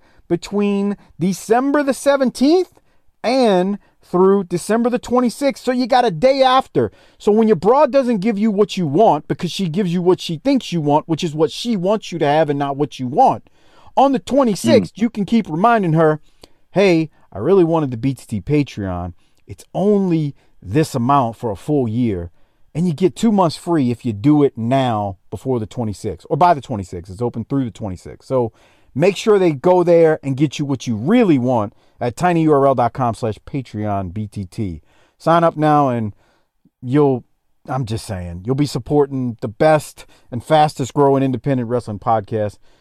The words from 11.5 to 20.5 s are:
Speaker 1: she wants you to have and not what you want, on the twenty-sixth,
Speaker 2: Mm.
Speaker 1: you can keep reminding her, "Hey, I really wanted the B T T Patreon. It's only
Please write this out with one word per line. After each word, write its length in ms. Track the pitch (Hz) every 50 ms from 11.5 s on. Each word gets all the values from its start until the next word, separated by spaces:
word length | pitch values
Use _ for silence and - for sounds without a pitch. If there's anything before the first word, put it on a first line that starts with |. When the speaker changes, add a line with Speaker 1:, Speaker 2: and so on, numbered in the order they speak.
Speaker 1:
she 240 | - - - 240 226
wants 360 | 185 170 190 220 214 - -
you 80 | 180 156
to 60 | 160
have 240 | 143 147 160 160 147
and 100 | 143 143
not 180 | 143 139 139
what 220 | 135 151 131 - -
you 80 | 131
want, 420 | 123 139 208 262 214 127 104 - _ _ _ _ _ _ _ - - -
on 160 | 233 262 277
the 80 | 269 214
twenty-sixth, 720 | - - 233 277 269 233 190 - - 233 226 214 175 151 -
Speaker 2:
Mm. 60 | 180
Speaker 1:
you 80 | 226 233
can 160 | - 214 196
keep 240 | - 233 226 - -
reminding 440 | 151 165 202 240 233 220 190 165 156
her, 280 | 165 160 156 156 151 - _ _ _ - - _ _ _ _
"Hey, 380 | - 180 202 190 170 160 160 - _ _ _ _
I 80 | - 98
really 240 | 110 160 196 196 175
wanted 280 | 160 165 160 151 131
the 60 | 123
B 160 | 117 123 135 131
T 120 | - -
T 160 | - - 101
Patreon. 720 | - - 147 147 139 - - 110 101 95 90 87 87 90 90 _ _ _ _ _ _
It's 200 | - 98 - - _ -
only 600 | 160 185 208 208 202 196 180 165 160 151 143 - _ _ _